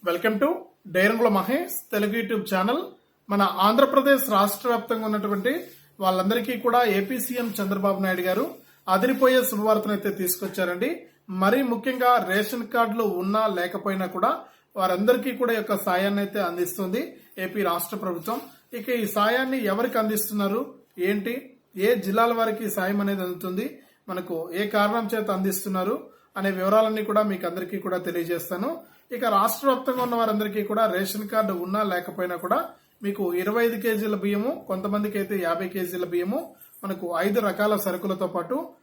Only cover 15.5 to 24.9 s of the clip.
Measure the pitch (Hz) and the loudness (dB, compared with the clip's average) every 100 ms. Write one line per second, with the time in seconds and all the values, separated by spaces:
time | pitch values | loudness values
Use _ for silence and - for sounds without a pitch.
15.5 | 226 208 196 196 180 196 202 196 208 180 | 0 0 -2 0 0 2 0 -2 -2 -4
16.5 | 175 170 - 190 214 330 - _ - 185 | -2 -4 -4 -4 -4 -6 -12 _ -8 -6
17.5 | 208 180 170 - 202 190 170 160 240 - | -2 0 -2 -4 -6 -6 -6 -4 -6 -8
18.5 | - _ 240 208 240 202 214 214 247 262 | -20 _ -10 -4 -2 0 2 2 2 0
19.5 | 262 208 196 240 233 214 208 - 208 196 | 0 0 0 0 0 0 0 -2 0 0
20.5 | 220 277 - _ - 180 208 196 247 - | 0 -4 -12 _ -4 0 0 -2 -6 -8
21.5 | - _ - 202 240 190 208 233 226 226 | -20 _ -2 2 2 2 2 2 2 0
22.5 | 214 214 196 185 202 196 196 180 175 185 | -2 -4 -2 -2 0 0 -2 -4 -6 -6
23.5 | 185 262 - _ _ - 185 175 165 170 | -4 -6 -10 _ _ -10 -8 -6 -8 -6
24.5 | 170 202 214 208 | -4 -2 2 2